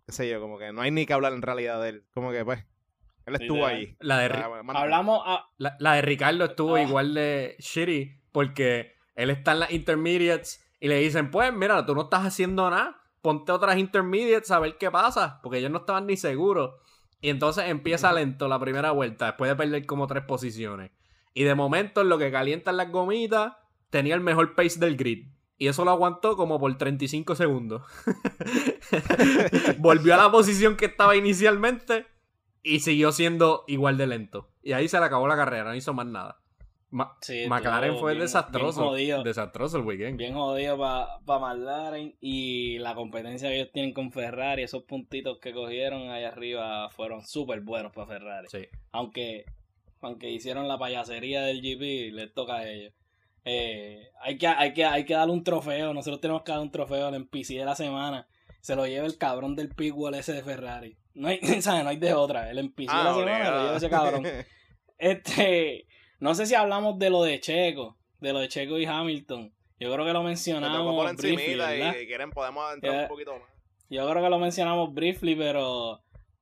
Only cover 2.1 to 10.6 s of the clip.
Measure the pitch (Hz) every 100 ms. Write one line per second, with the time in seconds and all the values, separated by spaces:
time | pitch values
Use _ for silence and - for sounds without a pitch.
2.1 | - 127 123 113 123 - _ _ _ _
3.1 | _ - 135 117 147 139 113 104 - 151
4.1 | 131 123 120 113 113 120 139 147 165 202
5.1 | 220 185 185 - _ 139 - 151 147 139
6.1 | 139 143 170 170 170 160 160 143 135 143
7.1 | 151 147 143 127 - - 165 175 156 135
8.1 | - _ 147 139 139 127 120 113 _ _
9.1 | - 127 139 139 156 165 165 147 156 165
10.1 | 175 170 165 - -